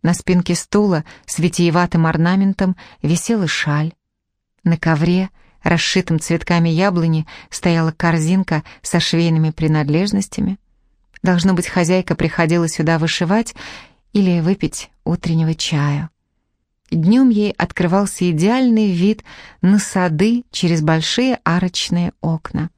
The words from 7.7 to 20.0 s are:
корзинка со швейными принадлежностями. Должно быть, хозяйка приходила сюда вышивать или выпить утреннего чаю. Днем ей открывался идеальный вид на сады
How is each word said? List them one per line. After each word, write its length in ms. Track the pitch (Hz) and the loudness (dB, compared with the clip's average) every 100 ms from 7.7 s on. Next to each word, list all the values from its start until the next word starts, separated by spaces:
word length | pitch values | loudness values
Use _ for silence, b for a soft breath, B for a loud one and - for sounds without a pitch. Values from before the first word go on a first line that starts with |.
| 165 160 | 2 0
корзинка 720 | 160 170 165 156 190 185 156 B B | 0 0 0 0 0 0 -4 B B
со 160 | - 190 | -4 -2
швейными 520 | - 180 170 160 156 | 0 0 2 2 0
принадлежностями. 1080 | 156 156 156 147 151 202 196 190 - 202 196 _ _ _ _ _ - | -2 0 0 0 0 0 -2 -4 -4 -4 -6 _ _ _ _ _ -4
Должно 320 | 185 180 180 | 0 2 2
быть, 140 | 175 - | 0 -2
хозяйка 460 | - 170 185 180 | -2 2 0 0
приходила 540 | 180 160 - 165 170 165 | -2 -2 0 0 0 -2
сюда 300 | - 156 165 | -2 0 0
вышивать 560 | 160 - 170 208 226 B B B B B _ | -2 -2 0 0 -2 B B B B B _
или 280 | 208 185 175 | 0 2 2
выпить 500 | 165 190 156 - - _ | 0 0 -4 -6 -16 _
утреннего 500 | - 170 165 160 160 | -6 -4 -2 0 0
чаю. 560 | 160 - 151 147 143 160 _ _ _ _ _ _ _ _ | -2 -2 -2 0 -2 -6 _ _ _ _ _ _ _ _
Днем 400 | 165 165 240 262 | 0 2 4 4
ей 220 | 208 208 | 2 0
открывался 800 | - 170 - 175 190 202 - 180 | -2 -6 -2 0 0 -2 -2 -2
идеальный 600 | 156 190 254 254 220 208 | 2 2 2 2 2 2
вид 320 | 175 196 214 B B B B | 2 0 0 B B B B
на 160 | 180 202 | 2 2
сады 680 | - 190 | 2 -2